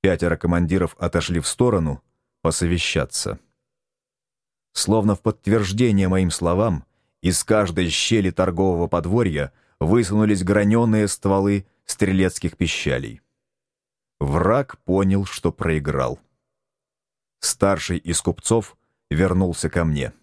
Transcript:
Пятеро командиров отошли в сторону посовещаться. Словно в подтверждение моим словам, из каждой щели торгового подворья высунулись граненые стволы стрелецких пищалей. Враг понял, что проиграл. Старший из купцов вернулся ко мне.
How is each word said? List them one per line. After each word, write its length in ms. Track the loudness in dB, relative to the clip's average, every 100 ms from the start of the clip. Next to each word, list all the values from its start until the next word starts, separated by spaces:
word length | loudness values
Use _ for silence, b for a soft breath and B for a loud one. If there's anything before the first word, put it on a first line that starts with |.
Пятеро 360 | 2 0 0 0
командиров 580 | 0 0 0 0 -2 -4
отошли 400 | -2 -2 -2 -4
в 80 | -4
сторону 540 | 0 2 2 -2 -6 _ _ _ _
посовещаться. 960 | -4 -2 0 0 -2 -2 -4 -6 -8 -10 _ _ _ _ _ _ _ _ _ _ _ _ _
Словно 420 | -6 0 2 2 2
в 60 |
подтверждение 840 | -2 -2 0 2 0 0 2 4 2
моим 240 | 2 0
словам, 540 | 0 0 2 0 -2 -8 _ _ _
из 220 | -2 -2
каждой 460 | 2 2 2 0 -2
щели 420 | -2 0 2 0
торгового 560 | 0 -2 2 0 0 0
подворья 680 | -2 0 0 0 -2 -6 _ _ _
высунулись 640 | 2 2 2 0 2 2
граненые 640 | 2 2 4 4 4 2 0
стволы 580 | -2 0 2 2 0 -4 _ -12
стрелецких 720 | -2 0 2 0 0 -6 -4
пищалей. 640 | -4 -2 -2 -4 -6 -14 _ _ _ _ _ _ _ _ _ _
Враг 580 | -2 0 0 0 -2 -10
понял, 460 | -2 0 2 0 -2
что 260 | -4 -4
проиграл. 680 | -2 -2 -2 -2 -2 -4 -6 _ _ _ _ _ _ _ _ _ _ _ _
Старший 580 | -6 0 0 0 -2 -6
из 240 | -2 -2
купцов 560 | -2 -4 0 0 0 _ _ _ _
вернулся 600 | 0 2 2 0 -2 -4
ко 140 | -2
мне. 300 | 0 -2 -4 -10